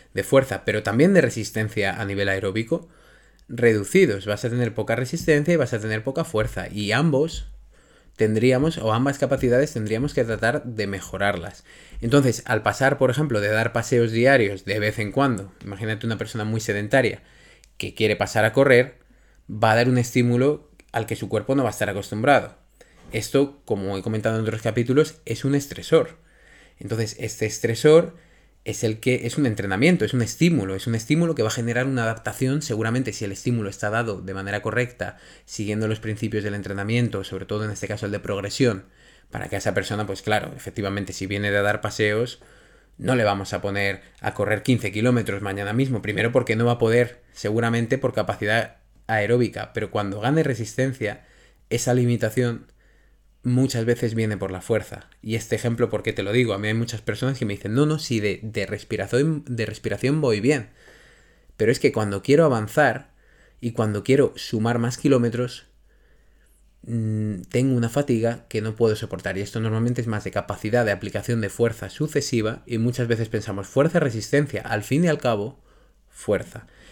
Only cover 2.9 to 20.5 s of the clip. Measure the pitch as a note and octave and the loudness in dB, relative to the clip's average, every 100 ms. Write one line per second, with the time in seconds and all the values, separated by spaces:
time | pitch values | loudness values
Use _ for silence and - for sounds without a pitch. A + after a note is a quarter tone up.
2.9 | _ _ - _ _ - A#2 A#2 G#2+ G2 | _ _ -20 _ _ -12 2 4 4 4
3.9 | F#3 D#3+ G2 G2+ G#2 A#2+ A#2+ A2+ A2+ G#2 | 6 6 4 -2 -4 -2 0 -2 -2 -2
4.9 | A#2 B2+ E3+ - D3 D3 E3 A#2+ A2+ A2 | -2 -2 -4 2 2 4 2 0 -2 -2
5.9 | G#2+ C3+ D3 D#3+ G#2+ G#2+ G2 - G#2 G#2 | -4 -4 -4 -2 0 -2 -4 -8 -4 0
6.9 | A#2 E3 C3+ D#3+ - - - - - _ | 2 4 2 0 -4 -12 -16 -20 -20 _
7.9 | _ _ - G#2+ G#2+ B2+ B2+ D#3 - A2 | _ _ 0 2 4 4 4 2 0 0
8.9 | A2+ C#3 C#3 B2+ C3+ C3 B2 D3+ A#2 G#2+ | 2 2 0 0 2 4 4 2 -2 -2
9.9 | A2 C#3+ - A#2 A2 A2+ D3 B2+ G#2+ G2 | -2 0 0 0 0 0 -2 -4 -4 -4
10.9 | G2 - F#2+ G2+ F#2 E2 - - - - | -4 -6 -2 -2 -2 -6 -14 -20 -20 -18
11.9 | - A#2 C#3+ C3 - - A2 G#2+ - C3+ | -8 2 4 4 0 -2 0 0 2 2
12.9 | C3+ B2+ B2 D3+ G#2+ G2+ A2 A2+ A#2 - | 4 2 2 0 0 2 2 0 -2 0
13.9 | B2 A2+ A2+ B2+ C3 G2+ F#2+ G2 G#2 G#2+ | 2 2 4 6 6 4 -2 -4 -2 -2
14.9 | A2+ G#2 C3+ C#3 G#2 F#2+ - G2+ G2 A2 | -2 -2 0 0 0 -6 -14 -14 -8 -6
15.9 | A2 A2+ G#2+ G#2+ A2+ G#2+ A2+ - G2+ G#2 | -4 -4 -6 -6 -6 -4 -4 -2 -4 0
16.9 | C3+ A2+ - - - - - _ - - | 2 2 -2 -16 -20 -20 -20 _ -10 -8
17.9 | - G#2+ G#2 G2+ A2+ A2 C3+ C#3 B2 C3+ | 0 0 2 0 2 2 4 6 6 4
18.9 | - _ _ _ _ - G#2+ A2+ A2+ B2 | -4 _ _ _ _ -10 2 4 6 4
19.9 | B2 A#2+ B2+ A#2+ A#2+ C3+ | 2 2 2 2 4 2